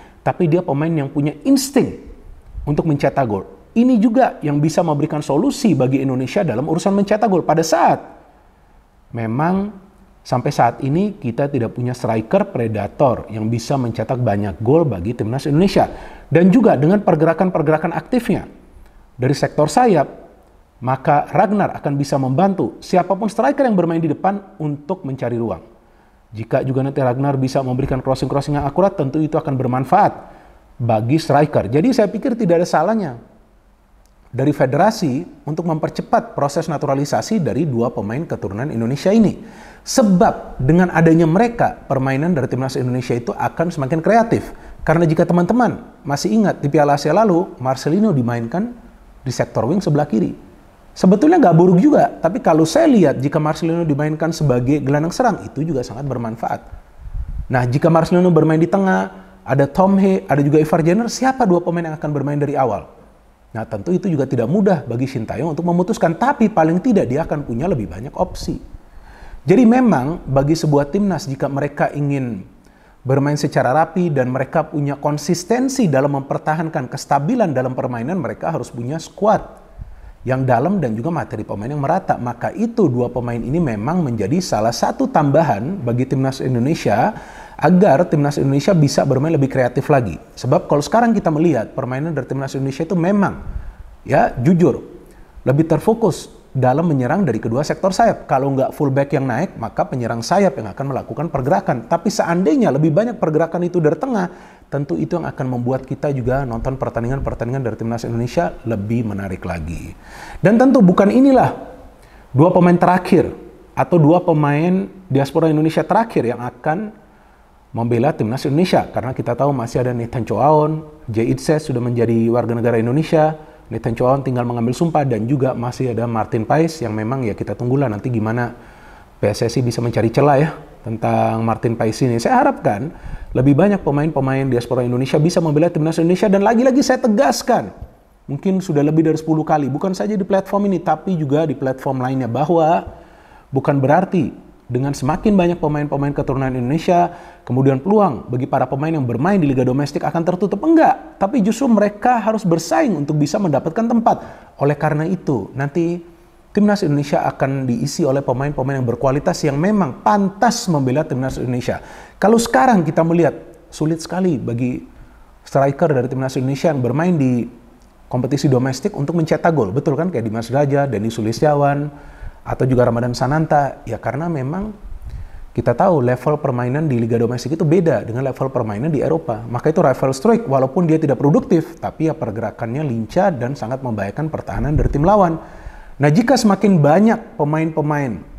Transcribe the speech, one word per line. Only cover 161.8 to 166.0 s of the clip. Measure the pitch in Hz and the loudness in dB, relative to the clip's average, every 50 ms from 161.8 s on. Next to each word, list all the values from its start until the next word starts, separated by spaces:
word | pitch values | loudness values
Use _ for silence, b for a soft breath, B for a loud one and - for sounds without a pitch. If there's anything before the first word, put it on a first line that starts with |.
| B B B B B B B | B B B B B B B
Kalau | B - 196 233 226 | B 2 4 4 4
sekarang | 233 - - 262 262 262 233 185 | 2 2 2 4 4 4 4 4
kita | 156 151 151 175 165 | 2 2 2 2 2
melihat, | 165 165 175 165 135 - - - - - - - - | 2 4 4 4 2 0 -2 -12 -20 -20 -20 -20 -14
sulit | - - 156 160 165 160 | -8 -4 -2 -2 -2 -4
sekali | - - 170 185 190 185 156 117 | -6 -6 -4 -2 0 0 0 -2
bagi | 113 117 117 120 131 123 127 - - - - b b b b b b b b - - | -2 -4 -4 -2 -2 -4 -4 -6 -10 -14 -20 b b b b b b b b -20 -8
striker | - - 143 135 143 139 - 175 156 143 | -2 0 2 2 2 2 2 2 2 2
dari | 127 | 2